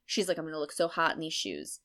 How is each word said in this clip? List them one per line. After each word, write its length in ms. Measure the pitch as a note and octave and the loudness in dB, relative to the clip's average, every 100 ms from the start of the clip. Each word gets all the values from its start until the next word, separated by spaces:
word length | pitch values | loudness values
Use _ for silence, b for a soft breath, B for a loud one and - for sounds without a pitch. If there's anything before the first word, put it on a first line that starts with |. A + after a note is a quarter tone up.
| - | -2
She's 220 | - F#3 | 2 2
like, 100 | E3 | 0
"I'm 80 | D#3+ | -2
gonna 140 | D#3 | -4
look 120 | D3 | -2
so 160 | - E3+ | 2 2
hot 280 | E3+ E3 - | 4 2 2
in 40 | |
these 140 | D#3+ | -4
shoes." 460 | - - D2+ - - | -4 -4 -4 -8 -12